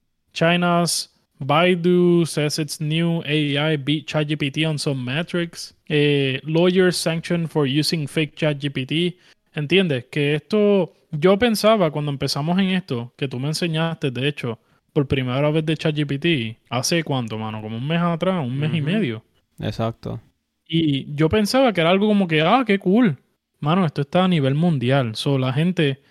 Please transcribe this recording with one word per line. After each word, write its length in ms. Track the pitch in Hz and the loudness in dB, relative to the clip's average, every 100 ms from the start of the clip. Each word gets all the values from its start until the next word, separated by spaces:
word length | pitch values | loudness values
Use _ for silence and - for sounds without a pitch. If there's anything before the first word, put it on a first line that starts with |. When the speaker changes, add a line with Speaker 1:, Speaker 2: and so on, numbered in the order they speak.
| _ _ _ | _ _ _
Speaker 1:
China's 760 | - 165 175 175 170 170 - - _ _ _ | 0 2 2 2 2 0 -2 -6 _ _ _
Baidu 840 | 135 147 180 180 175 180 175 170 160 | 0 4 4 2 2 4 4 4 2
says 320 | - 147 156 | 0 -2 -2
its 220 | 151 - | -6 -6
new 420 | 151 160 170 165 | -4 -2 0 -2
A 320 | 139 151 147 139 | -2 -2 0 0
I 200 | 156 156 | 0 -2
beat 320 | 135 156 - | -2 -4 -2
chat 180 | 156 147 | -4 -2
G 80 | |
P 160 | 151 143 | -2 -4
T 140 | 143 | -2
on 140 | 160 151 | -2 -2
some 260 | 156 135 | -4 -4
metrics. 720 | 123 143 175 175 170 - - _ _ | -4 -6 -4 -6 -6 -10 -18 _ _
Eh, 520 | 151 147 143 135 131 | 2 2 2 0 -4
lawyers 540 | 147 160 180 180 185 175 | -2 2 4 4 2 2
sanctioned 560 | 170 165 - 170 160 | -2 -4 -4 -4 -2
for 140 | 160 139 | -2 0
using 420 | 143 147 170 143 | 0 0 -2 -4
fake 260 | 160 151 | -2 -4
chat 240 | - 156 143 | -2 -2 -2
G 100 | 143 | -4
P 160 | 139 | -6
T. 340 | 127 151 175 175 _ _ _ | -4 -2 -2 -4 _ _ _
Entiendes 500 | - 147 185 185 131 - | -8 0 2 2 0 -4
que 240 | 156 143 | -2 0
esto, 580 | 151 - 214 208 202 160 _ _ | -2 0 0 2 2 0 _ _
yo 240 | 151 180 202 | 0 2 4
pensaba 560 | 240 208 208 220 165 | 2 2 4 4 2
cuando 180 | 151 147 | 0 -4
empezamos 480 | 139 143 143 156 180 | -4 -4 -4 0 0
en 120 | 190 | 0
esto, 420 | 185 - 120 120 - | -2 -2 -6 -6 -8
que 120 | 139 | -6
tú 100 | 120 | -4
me 100 | 143 | -6
enseñaste, 640 | 156 175 160 165 160 143 | -4 -2 -2 -2 -2 -4
de 180 | 123 139 | -2 -4
hecho, 300 | 147 123 110 _ _ _ | -4 -8 -8 _ _ _
por 140 | 160 135 | -2 0
primera 440 | 135 127 127 147 | -2 0 0 0
vez 140 | 156 | 0
de 120 | 156 156 | -2 -2
chat 180 | 160 | -2
G 120 | 151 143 | -2 -2
P 120 | 139 | -2
T, 400 | 170 156 110 110 _ | 0 0 -2 -10 _
¿hace 340 | 120 127 170 | -4 0 -2
cuánto, 340 | 160 135 113 110 | -2 -4 -4 -6
mano? 240 | 110 107 | -8 -8
Como 140 | 107 113 | -8 -8
un 100 | 139 | -4
mes 140 | 170 | 0
atrás, 440 | 175 165 180 185 123 | 0 0 -2 -2 -4
un 120 | 135 | -4
mes 140 | 151 | -2
y 60 | 160 | -2
Speaker 2:
Ujú. 100 | 143 | -2
Speaker 1:
medio. 340 | 214 156 110 - _ _ - | 0 -2 -4 -10 _ _ -10
Speaker 2:
Exacto. 600 | - 104 113 - - 113 - _ _ _ _ | -8 -4 -4 -4 -10 -10 -12 _ _ _ _
Speaker 1:
Y 460 | 165 160 135 143 | 0 0 -2 -4
yo 140 | 147 160 | -2 0
pensaba 440 | 208 208 254 262 | 2 2 2 2
que 80 | 180 | 4
era 100 | 160 | 2
algo 160 | 190 214 | 4 4
como 220 | 202 185 | 2 2
que, 140 | 156 | 2
"Ah, 220 | 160 247 247 | 4 2 2
qué 120 | 196 | 0
cool". 400 | 185 214 233 131 _ _ _ _ | 2 4 4 0 _ _ _ _
Mano, 240 | 143 180 | 0 2
esto 160 | 165 - | 2 -2
está 220 | 143 180 | -2 2
a 40 | 185 | 2
nivel 260 | 170 135 | 2 2
mundial. 600 | 143 175 147 123 139 117 107 | 2 2 0 2 2 2 -2
So, 220 | 143 135 | -2 0
la 140 | 131 | 0
gente 480 | 131 175 175 147 131 _ | 0 0 0 0 -2 _